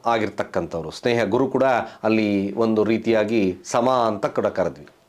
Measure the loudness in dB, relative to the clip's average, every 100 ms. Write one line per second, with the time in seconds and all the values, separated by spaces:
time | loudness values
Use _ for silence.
0 | -2 0 0 -4 -4 -4 -4 -6 -8 -4
1 | 0 0 2 0 0 2 2 2 -2 -4
2 | 0 2 2 0 0 0 0 2 2 0
3 | 2 2 2 0 0 -2 -4 0 2 2
4 | 2 0 -4 -2 -2 -2 -4 -4 -16 _